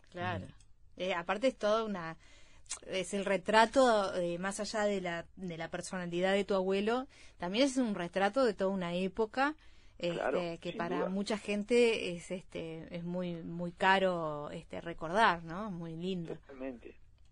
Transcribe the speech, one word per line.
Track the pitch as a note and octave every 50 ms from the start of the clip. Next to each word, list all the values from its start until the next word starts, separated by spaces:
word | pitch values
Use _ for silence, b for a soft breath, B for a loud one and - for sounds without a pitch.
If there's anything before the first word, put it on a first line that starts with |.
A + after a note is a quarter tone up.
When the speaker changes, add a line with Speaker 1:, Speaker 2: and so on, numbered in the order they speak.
| - -
Speaker 1:
Claro. | - F3 F3 F3+ F3 E3 -
Speaker 2:
Mm. | - - - - - - _ - - - -
Speaker 1:
Eh, | F3+ F#3 F#3
aparte | E3+ E3+ - F#3+ G#3 B3
es | C4 B3+
toda | - - G#3 G#3+ A3+ A3+
una... | G#3+ G3+ F3+ E3 D#3+ - b b b b b b b b b b - - - - -
Es | F3+ F#3+ F3 - G#3
el | G3 F#3+
retrato, | G3 G3 F#3 - - G#3 A3 A#3 A3+ - C#4 C4 B3 A3 G#3 G3 F#3 -
eh, | F#3 F3 E3+ E3+ E3+
más | F#3 G3 F#3+ -
allá | G#3 - - A3 G#3
de | G#3 G3+ F#3+
la, | F3+ F3 E3+ E3+ E3 - -
de | - F#3+ F3+ E3
la | D#3+ E3 E3
personalidad | - E3+ F3 - G3 F#3 F3 F3 E3+ F3 F3+ F#3+ G3
de | G3+ G3
tu | - G3+
abuelo, | F#3 F#3 F#3+ F#3+ G3 G#3 G#3+ A#3 B3+ C4+ b b b b b b b
también | E3+ F3+ G3 A#3 C#4+
es | C#4 B3+
un | C4+ B3 A3+ G3+
retrato | F3 F3 F3 - F#3+ G3 G3+ G#3 C4+ C4
de | A#3 F#3
toda | - F#3+ F#3+
una | G3 F#3+ F3+ E3+ F3
época, | F3+ F#3+ F#3+ - - A3 G#3+ - C4 C#4 D4 D#4 b b b b b b b b b
este, | - F3 E3+ F#3+
Speaker 3:
Claro, | - A#2 - F#3 F3 E3+ E3+ -
Speaker 1:
que | - F3
Speaker 3:
sin | - -
Speaker 1:
para | E3+ E3+ - -
Speaker 3:
duda. | F3+ F3+
Speaker 1:
mucha | F#3+ G3 G#3 - A3 G3+
gente | - - G#3 G#3 G3+ - A#3+ A#3+ A#3+ A#3 A3+ - - F#3
es, | F3 F3 - -
este, | F#3 F#3+ - - - F3 E3 D#3+ D#3+ E3 E3 - F3
es | E3+
muy, | E3+ F3 F3 F3+ F3+ F3 E3+
muy | E3 E3+ F3 E3+ E3+ F3 F3
caro, | E3+ - G3 F#3+ F#3+ G3 F#3+ F#3 F3+ E3+ E3 D#3 D3+ D3 D3 D3+
este, | E3 E3 - - - F3+
recordar, | - E3+ E3 - - D#3 F3+ G#3+ A3+ G3+ E3+ E3+
¿no? | E3 E3 D#3+ F#3+ A3 G#3+
Muy | F3+ E3+ E3+ E3 D#3+
lindo. | D#3+ F3 F#3 F#3+ F3 E3 D#3 -
Speaker 3:
Totalmente, | D#3 - - C#3 B2+ C3 C3+ B2 A2 - - - - - - - - - -